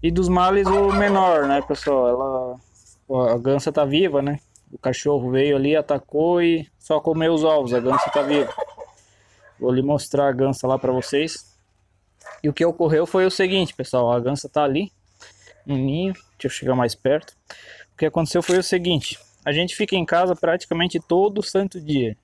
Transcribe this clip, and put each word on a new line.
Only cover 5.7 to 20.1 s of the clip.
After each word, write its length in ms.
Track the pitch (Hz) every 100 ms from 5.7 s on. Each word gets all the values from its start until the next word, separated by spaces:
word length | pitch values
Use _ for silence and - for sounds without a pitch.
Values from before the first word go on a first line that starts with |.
| 156
atacou 640 | 147 139 - 147 165 175
e 260 | 170 165 151 _
só 220 | - 156
comeu 340 | 165 160 160
os 100 | 165
ovos. 300 | 160 156 127
A 60 | 123
gansa 280 | 123 131 -
tá 120 | 147
viva. 280 | 139 147 135 - - - - _ _ _ _ _ - _
Vou 140 | 123
lhe 100 | 127
mostrar 460 | 135 147 - 143 139
a 40 |
gansa 340 | 127 135 135 127
lá 120 | 135
pra 120 | 131
vocês. 640 | 127 123 143 160 - - _ _ _ _ _ _ _ - -
E 60 | 151
o 40 |
que 120 | -
ocorreu 400 | 170 165 170 156
foi 220 | 170 190 185
o 40 |
seguinte, 440 | 185 185 190 175
pessoal. 360 | - 131 127 120
A 100 | 120
gansa 280 | 120 143 147
tá 160 | -
ali 260 | 147 135 202 _ _ _ - _ - - -
no 100 | 139
ninho. 380 | 135 147 190 190 _ _
Deixa 80 | 131
eu 40 |
chegar 240 | - 131
mais 200 | 127 120
perto. 400 | - 131 151 - _ _ - - - -
O 60 | -
que 60 | 156
aconteceu 360 | 165 160 175
foi 140 | 170 180
o 60 |
seguinte. 560 | 180 185 175 160 - - - _
A 80 | -
gente 240 | 147 180 -
fica 180 | 214
em 120 | 190
casa 280 | 160